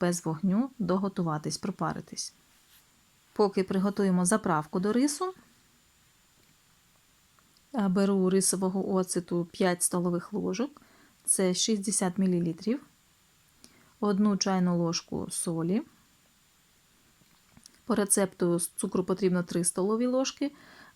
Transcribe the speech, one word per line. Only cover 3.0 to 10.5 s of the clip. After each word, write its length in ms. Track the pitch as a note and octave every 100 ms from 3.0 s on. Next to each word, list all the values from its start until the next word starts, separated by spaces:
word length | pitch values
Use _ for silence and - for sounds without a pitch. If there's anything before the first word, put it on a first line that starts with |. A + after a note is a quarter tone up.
| _ _ _
Поки 320 | - G#3 G3
приготуємо 600 | F#3 G3 G3 G3 G3 F3+
заправку 560 | F3+ G#3+ G3+ D#3 D3+ F#3
до 120 | G3
рису, 420 | A3+ C#4+ D4 F#4 F#4 - _ _ _ _ _ _ _ _ _ _ _ _ _ _ _ _ _ _ _ _ _ _
а, 160 | C4 G3
беру 420 | F#3 G3 G3 F#3
рисового 640 | F#3+ F#3 F#3 F#3+ F#3+ F#3+
оцету 540 | F#3+ F#3 - E3+ F3 E3+
п'ять 300 | - F#3+ F3+
столових 500 | - F3+ F3 F3 -
ложок, 500 | G3+ F3+